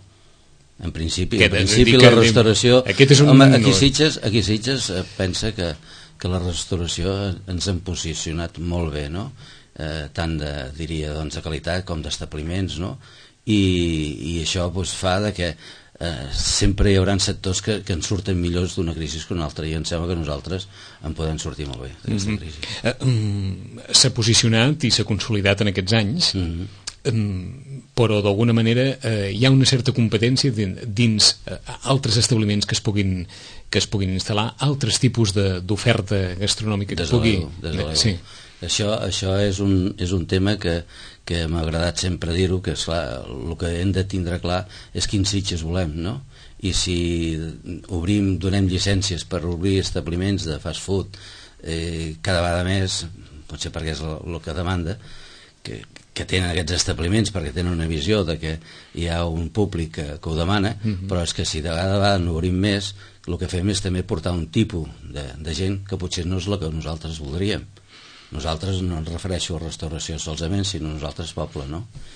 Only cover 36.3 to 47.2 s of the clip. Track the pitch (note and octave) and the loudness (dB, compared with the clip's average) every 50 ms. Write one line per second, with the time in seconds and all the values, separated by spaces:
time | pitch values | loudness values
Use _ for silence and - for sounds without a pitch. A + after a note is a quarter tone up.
36.3 | F2+ F2+ G2+ G2+ - - G#2+ G#2+ G#2 G2 G2+ G2+ G2 F2 F2 D2+ B2 A#2+ A2+ A2+ | -2 -2 -2 -2 -2 0 -2 -2 0 0 -2 -2 -2 -4 0 2 2 4 4 4
37.3 | G#2 F2+ D#2+ D#2 - - - E2 D#2 F#2 - D2+ D#2+ - - A2 F2+ E2+ - - | 2 2 0 -4 -6 -8 -6 -4 -2 -2 -2 -2 0 2 2 2 0 -2 -4 -12
38.3 | - - - - - - F2 F2 - - G#2+ G2+ G#2+ - G#2 F#2+ F2+ - G2 F#2+ | -18 -20 -20 -20 -16 -12 -6 -4 -2 -2 0 0 0 -2 -2 -2 -4 -2 0 0
39.3 | F#2+ G2 G#2 G2+ F#2 G2 G2+ G2 G2 F#2 F2+ G2 - - F2+ F2 G2 F#2 D#2+ D#2+ | 2 2 2 2 2 2 2 4 4 4 2 2 -2 -2 -2 0 0 0 0 0
40.3 | G2 F#2 F#2+ G2+ G#2 G2 - F2 E2+ E2+ E2 - - - - - - - - - | 0 2 2 2 0 0 0 -2 -2 -2 -4 -8 -14 -20 -20 -20 -20 -16 -8 -6
41.3 | E2+ E2+ E2 D#2 E2 E2 D#2+ D#2+ D#2+ E2 E2+ F2 E2 - - F#2 F2 - - E2 | -4 -2 -2 -2 -2 -2 -2 -2 0 0 0 0 -2 -2 -2 -2 -2 -2 -4 -2
42.3 | E2 F2+ F#2+ F2 F#2 F#2 F#2+ F2 D2 - - - E2 E2+ D2+ B1 A#1+ B1+ - - | 0 0 2 2 0 0 -2 -2 -4 -4 -4 -4 -4 -4 -4 -4 -6 -8 -10 -10
43.3 | B1+ C2+ A#1 E2 E2 - F2+ E2+ E2+ E2+ F2+ G2 F2 F#2+ F#2 F#2+ G2 F#2 F2 E2+ | -10 -8 -6 -6 -6 -4 -4 -4 -2 0 0 0 2 0 0 0 -2 -4 -2 -2
44.3 | F2 F2 - F2 F2+ F#2 F#2 - - - - - - F2 - - - G2+ G2 - | -4 -4 -2 -2 -2 -2 -4 -6 -12 -18 -18 -10 -6 -4 -4 0 0 0 0 0
45.3 | G2+ G2+ F#2+ - F2+ D#2+ D#2+ D#2+ F2 F#2 F2+ D#2 D2+ E2 E2 F#2+ B2+ C#3 - - | 0 -2 -2 -2 -4 -4 -4 -2 -2 -2 -2 -2 -4 -4 -6 -6 -6 -8 -10 -14
46.3 | - - - - - - - F#2 F2 - - F#2 F2+ E2+ E2+ E2+ E2+ E2+ | -20 -20 -20 -20 -12 -6 -4 -2 -2 0 0 0 0 0 0 0 0 0